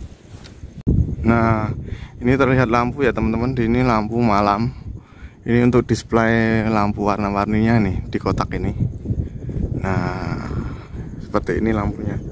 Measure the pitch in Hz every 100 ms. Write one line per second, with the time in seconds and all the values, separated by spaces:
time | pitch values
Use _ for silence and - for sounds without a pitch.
0 | - - - - - - - - - -
1 | - - 113 117 113 110 107 - - -
2 | - - 120 131 131 131 123 120 120 143
3 | 131 107 110 113 123 127 113 123 127 113
4 | 107 117 120 101 104 101 120 - - -
5 | - - - - - 117 123 123 117 113
6 | - 113 113 113 113 113 110 110 104 104
7 | 104 101 101 101 101 110 110 117 101 92
8 | - 104 95 95 - 92 - - - -
9 | - - - - - - - - 95 92
10 | 90 90 85 82 71 73 - - - -
11 | - - - 104 - 87 110 110 101 101
12 | 104 104 -